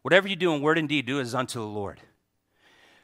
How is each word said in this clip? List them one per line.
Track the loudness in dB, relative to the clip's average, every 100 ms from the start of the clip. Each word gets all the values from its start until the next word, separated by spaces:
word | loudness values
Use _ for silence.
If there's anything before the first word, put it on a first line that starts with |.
Whatever | 2 4 4
you | 0
do | 0
in | 2
word | 2 2
and | 0
deed, | -2
do | -2 -4
as | -2
unto | -4 -4 -6
the | -6
Lord. | -6 -8 -10 -20 _ _ _ _ _ _ _ _ _